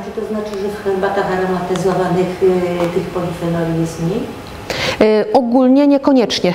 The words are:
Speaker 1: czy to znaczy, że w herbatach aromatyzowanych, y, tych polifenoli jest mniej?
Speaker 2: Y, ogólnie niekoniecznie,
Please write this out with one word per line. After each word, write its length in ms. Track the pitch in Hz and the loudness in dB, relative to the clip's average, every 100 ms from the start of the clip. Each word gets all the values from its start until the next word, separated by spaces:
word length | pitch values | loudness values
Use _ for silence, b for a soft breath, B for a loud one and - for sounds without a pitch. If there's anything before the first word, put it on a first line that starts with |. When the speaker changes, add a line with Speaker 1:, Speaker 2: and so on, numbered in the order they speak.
| 196 | -8
Speaker 1:
czy 160 | 214 | -8
to 60 | 202 | -6
znaczy, 220 | 214 214 202 | -6 -6 -6
że 80 | 196 | -6
w 140 | 196 | -6
herbatach 420 | 202 190 196 190 185 185 | -4 -2 -2 -2 -2 0
aromatyzowanych, 1040 | 185 185 - 180 190 175 175 175 180 180 | 0 -2 -2 -2 0 0 0 0 0 2
y, 500 | 190 180 180 175 170 | 2 2 0 -2 -2
tych 160 | 185 - | -2 -4
polifenoli 720 | 185 180 170 170 170 165 165 | -4 -4 -4 -2 -2 0 -2
jest 220 | 160 - | -2 -2
mniej? 160 | 165 214 269 - - - - B B B | -4 -4 -6 -10 -14 -14 -10 B B B
Speaker 2:
Y, 320 | 214 214 208 | 4 4 2
ogólnie 540 | 240 240 240 254 262 285 | 2 4 4 6 6 6
niekoniecznie, 680 | 277 277 262 202 - 180 | 4 4 4 2 0 -2